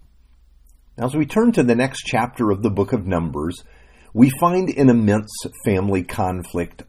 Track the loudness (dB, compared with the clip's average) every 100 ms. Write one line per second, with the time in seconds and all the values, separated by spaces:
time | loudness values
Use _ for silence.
0 | _ _ _ _ _ _ _ _ _ -8
1 | -4 -2 -2 0 2 4 2 2 0 -4
2 | -6 -2 -2 -2 -2 0 0 0 -2 -2
3 | -2 -4 -4 -6 -8 -8 -14 -20 -20 _
4 | -6 2 2 4 0 0 -2 2 4 4
5 | 4 2 -2 -10 -14 -8 -2 0 0 -2
6 | -2 -4 -4 -4 -6 -6 -8 -10